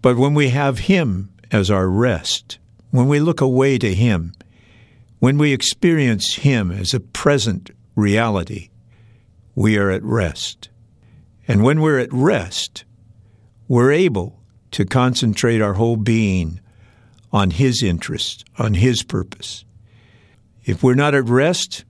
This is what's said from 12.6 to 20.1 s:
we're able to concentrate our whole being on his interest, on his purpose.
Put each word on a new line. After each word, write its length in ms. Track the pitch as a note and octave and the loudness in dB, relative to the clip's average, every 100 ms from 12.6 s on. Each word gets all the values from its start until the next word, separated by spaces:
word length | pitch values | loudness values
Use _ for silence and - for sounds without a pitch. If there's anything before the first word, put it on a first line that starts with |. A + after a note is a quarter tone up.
| - - - _ _ - _ _ _ _ - | -10 -12 -20 _ _ -20 _ _ _ _ -2
we're 240 | B2 B2+ | 2 4
able 480 | D3+ F#3 G#2 F2 - _ _ _ | 4 2 0 -8 -14 _ _ _
to 120 | - | -6
concentrate 760 | G2 C3 B2+ B2+ A#2 G#2 A#2+ A2+ | -2 2 2 0 -2 0 0 2
our 140 | G#2 | 0
whole 220 | F#2+ A#2 A2+ | 0 0 0
being 640 | G#2+ A2+ G#2+ F#2 E2 E2+ _ _ _ _ _ _ _ | 0 0 2 0 -2 -8 _ _ _ _ _ _ _
on 180 | G#2+ F#2+ | -2 0
his 320 | D#2+ C3+ A#2 | 2 0 2
interest, 640 | G#2+ E2+ - D#2 - - - - | -2 -2 -4 -8 -8 -12 -20 -6
on 160 | A2 | -2
his 280 | F#2+ A#2+ A2+ | 2 2 0
purpose. 640 | - - - - - - - - _ _ _ | -4 -6 -6 -12 -16 -16 -20 -20 _ _ _